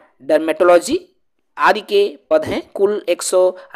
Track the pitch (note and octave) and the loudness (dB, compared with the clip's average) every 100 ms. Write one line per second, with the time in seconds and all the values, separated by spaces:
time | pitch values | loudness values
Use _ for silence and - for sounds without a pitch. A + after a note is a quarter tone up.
0 | _ _ C3+ D#3 D#3+ D3+ F3+ F3 E3+ F4+ | _ _ -2 -2 0 0 4 4 2 -6
1 | - _ _ _ _ - D#3 G#3 G3 G3+ | -8 _ _ _ _ -2 0 0 0 0
2 | G3+ D4 - D#3 - A3 - - G3 G#3 | 0 -4 -2 -2 -2 -8 -8 -2 -2 -2
3 | - F3 - F#3 F#3 F3+ - | -4 -4 -2 0 0 -2 -14